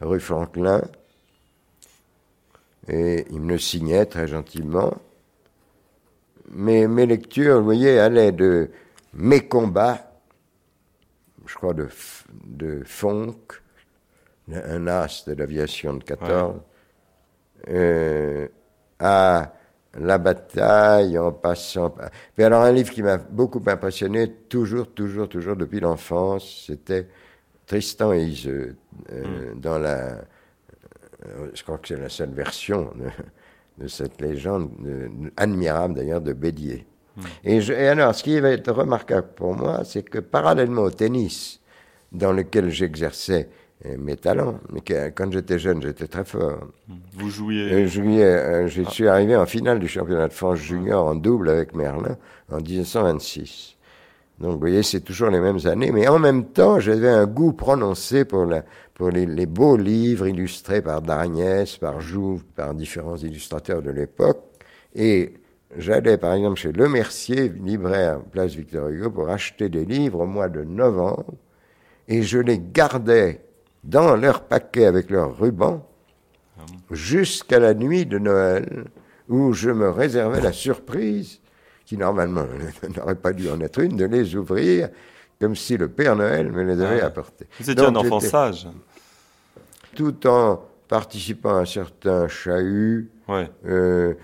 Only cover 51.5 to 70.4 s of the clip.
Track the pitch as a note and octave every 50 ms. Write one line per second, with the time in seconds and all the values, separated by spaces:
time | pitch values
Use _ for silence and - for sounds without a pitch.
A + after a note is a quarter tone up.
51.5 | D#2 E2 D#2+ - - E2 D2+ C#2+ C#2 D2+ - - C3 G#2+ - - - - _ -
52.5 | - D#2 D#2+ D#2 F2+ F#2 F2+ E2+ - A#2 G#2 F2+ D#2+ D2+ - - - - D#2 D2
53.5 | - - - - - _ _ _ _ _ _ _ _ _ _ _ _ - D2+ F2
54.5 | F2 D2+ D2+ E2+ F2+ G2+ G#2+ - - F#2 - - F#2+ F#2 A#2 A2+ G2 F2 F2 F#2+
55.5 | G2 F#2 D#2 F2 E2 G2+ B2+ - B2 G#2+ G#2 C3+ D3 E3 D#3 C#3+ C3 B2+ A#2+ -
56.5 | - - F3+ G3+ G#3+ F#3 G2+ G#2 A2 A2 A2+ B2 A#2 A2 G#2 G2+ G#2+ C3 D#3+ E3
57.5 | D#3 D#3+ - C3 C3+ C3+ A2+ G2 F#2+ F2+ - - A#2+ C#3 C#3 - G2+ F#2+ F2+ E2+
58.5 | E2+ D#2+ D2+ - - - - _ _ - F2+ F2+ F2 F2+ F2+ F2 D#2+ D#2 F2+ D#2+
59.5 | D#2+ F#2 C3 D3 C#3 A2+ G2 G2 A2 A2+ A#2 A#2+ A#2+ F#2+ F#2+ F#2+ F#2+ F2 F#2 F2+
60.5 | - - - - F#2+ G#2 - D#2+ D2+ D#2 D#2+ D#2+ D#2 D2 E2+ F2 E2 D#2+ F2 F#2+
61.5 | F#2+ G2 G2+ F#2+ - - - D#2+ C#2 D2+ D#2+ D#2+ F2 G2+ G2 F#2+ F#2+ E2+ D2+ -
62.5 | _ - D2+ D2 D2 D#2 D#2 D#2 - F2 D#2 D#2+ E2+ E2 D2+ D#2+ D#2 D2+ - -
63.5 | D#2+ D#2 - - F#2+ E2 D2 C#2+ C#2 C#2+ D2 C#2+ - - - G2+ - - - -
64.5 | _ _ - _ _ _ _ _ - G#2+ G#2+ A2 G#2 F#2 E2+ - - - _ _
65.5 | _ _ _ _ - D2+ E2 F2+ G#2+ - - A#2 A2 F#2+ - E2+ F2+ G2 G2+ G#2
66.5 | F#2+ - - D#2+ D2+ F2+ B2+ D3 C#3+ B2 A2 - - - - - B2 C3+ C3+ A2+
67.5 | E2 F2+ F#2+ F#2 G#2 G#2+ F#2 F2+ F#2+ G2 F#2 E2+ D2+ C#2 A#1+ - - F#2 F#2 F2+
68.5 | C#2+ D#2 D2+ D2 E2 D#2+ D2 D2 D2+ D#2+ G2+ A#2 G#2 F#2 D#2 D#2 F#2+ G2+ - -
69.5 | - - G#2+ G2 E2 D#2+ D#2 F2+ A#2 C#3 D3 C#3 F#2 E2+ E2+ F#2 G2 G#2